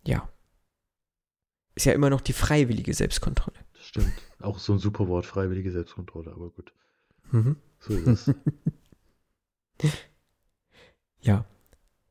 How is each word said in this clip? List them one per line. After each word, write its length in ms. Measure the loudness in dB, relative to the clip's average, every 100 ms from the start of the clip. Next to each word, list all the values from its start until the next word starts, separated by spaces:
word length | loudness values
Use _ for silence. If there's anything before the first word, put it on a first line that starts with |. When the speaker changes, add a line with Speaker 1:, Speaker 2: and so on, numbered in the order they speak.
| -4
Speaker 1:
Ja. 240 | -2 -4 -14 _ _ _ _ _ _ _ _ _ _ _ _ _ 0
Ist 100 | 4
ja 80 |
immer 160 | 4 4
noch 120 | 2
die 120 | 0
freiwillige 600 | 0 2 4 4 2 -2
Selbstkontrolle. 640 | 0 0 0 0 0 -2 -6 -18
Speaker 2:
Das 120 | _ -10
stimmt. 280 | 0 0 0 -10 -10
Auch 160 | -8 -4
so 140 | 0
ein 60 | 0
super 280 | 0 -2 0
Wort, 180 | -2 -4
freiwillige 460 | -4 -2 -2 -4
Selbstkontrolle, 600 | -4 -6 -10 -14 -14 -14
aber 180 | -14 -16
gut. 220 | -16 -20 -20 _ _ _ _ -2
Speaker 1:
Mhm. 240 | 0 2 -2 _ _
Speaker 2:
So 140 | -4
ist 340 | 0 2 2 2
es. 80 | -2
Speaker 1:
<laughs> 60 | -2 -4 -4 -6 _ _ _ _ _ _ _ _ _ -4 -2 -2 -10 _ _ _ _ _ _ _ -20 _ _ _
Ja. 260 | 0 0 -2 _ _ _ _ _ _